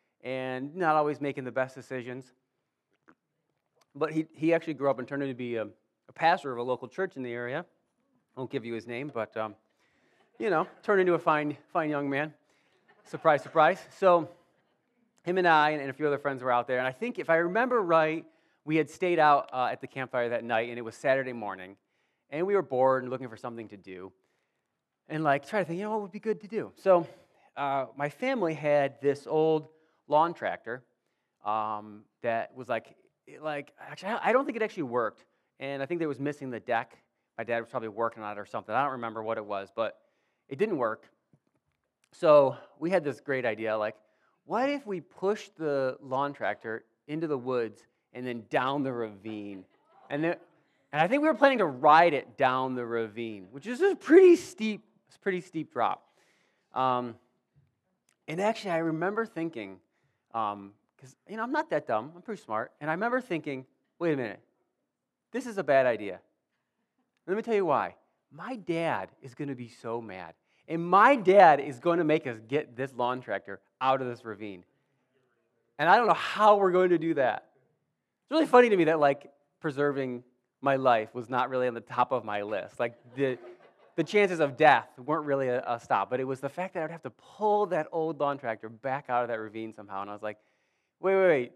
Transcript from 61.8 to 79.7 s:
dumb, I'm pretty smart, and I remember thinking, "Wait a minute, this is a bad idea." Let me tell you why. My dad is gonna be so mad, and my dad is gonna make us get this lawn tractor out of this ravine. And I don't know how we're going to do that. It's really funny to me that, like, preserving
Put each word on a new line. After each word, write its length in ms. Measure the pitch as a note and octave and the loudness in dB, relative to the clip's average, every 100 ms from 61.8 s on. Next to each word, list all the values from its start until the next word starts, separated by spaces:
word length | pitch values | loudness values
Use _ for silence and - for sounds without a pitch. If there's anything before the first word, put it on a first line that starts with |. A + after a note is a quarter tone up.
| - | -2
dumb, 240 | A2 C3+ | -2 -4
I'm 80 | F3 | -12
pretty 180 | - G3+ | -12 -12
smart, 300 | - G#2+ - _ | -6 -6 -6 _
and 80 | D3+ | -6
I 40 | |
remember 280 | E3 A#3 B3+ | -4 -2 -4
thinking, 460 | B3 E3 C#3+ C3 C3 _ _ _ | -4 -6 -6 -10 -12 _ _ _
"Wait 140 | E3+ | -2
a 40 | C#3 | -2
minute, 220 | A2+ F2+ _ _ _ _ _ _ _ _ _ | -4 -10 _ _ _ _ _ _ _ _ _
this 160 | A#3+ B3+ | -10 -6
is 100 | G3 | -4
a 60 | |
bad 200 | D3 C3+ | 2 4
idea." 360 | B2+ A2 G2+ F2+ _ _ _ _ _ _ _ _ _ _ - | 4 0 -6 -12 _ _ _ _ _ _ _ _ _ _ -6
Let 100 | G#3 | -6
me 60 | |
tell 140 | A3+ G#3 | -2 0
you 100 | F3 | 2
why. 300 | B2 F2+ - _ _ _ | 0 -2 -8 _ _ _
My 240 | C#3+ G3+ | -16 -12
dad 560 | B3+ E3+ E3 E3 A2 F#2+ _ | -10 -6 -4 -2 -4 -8 _
is 140 | C3+ | -20
gonna 220 | A#2 C#3+ B2 | -12 -10 -10
be 140 | A#2 | -12
so 300 | - A#2+ A#2 | -14 -8 -8
mad, 360 | A2+ F#2 E2 - _ _ - | -8 -14 -16 -20 _ _ -8
and 180 | E3 F3 | -6 2
my 300 | F#3 B3 C#4 | 6 6 6
dad 420 | F3+ G3 E3+ C#3+ | 6 10 10 8
is 220 | C#3+ B2 | 2 -4
gonna 240 | F3 E3+ | 0 2
make 200 | D#3 D#3 C3 | 2 2 0
us 100 | A2 A2 | -10 -6
get 300 | D3 - A#2+ | -6 -6 -8
this 180 | C3+ | -8
lawn 260 | B2 B2 B2+ | -2 -2 -2
tractor 400 | A#2+ G2 - G2 _ _ | -6 -8 -8 -16 _ _
out 200 | C3 C3+ | 0 0
of 60 | B2+ | -2
this 180 | A#2 | -8
ravine. 400 | A2+ G2+ G#2 F#2 - _ _ _ _ _ _ _ _ _ _ - | -12 -12 -12 -14 -20 _ _ _ _ _ _ _ _ _ _ -2
And 140 | D#3+ | 6
I 60 | G#3+ | 6
don't 100 | G#3+ | 6
know 80 | |
how 400 | E3 - G3 G#3+ G#3 | 2 -2 4 6 8
we're 120 | F#3+ | 6
going 200 | F3+ F#3 | 4 4
to 80 | E3+ | 2
do 160 | E3 | 2
that. 360 | D#3 B2 G#2+ - _ _ _ _ _ _ _ | 0 0 -2 -8 _ _ _ _ _ _ _
It's 80 | _ | _
really 160 | D#4 D4 | 0 6
funny 220 | B3 A#3+ | 8 8
to 80 | F#3+ | 4
me 80 | |
that, 160 | D#3 D#3+ | 4 4
like, 320 | C#3+ C#3 - _ _ _ | 2 2 -6 _ _ _
preserving 640 | D#3+ | -6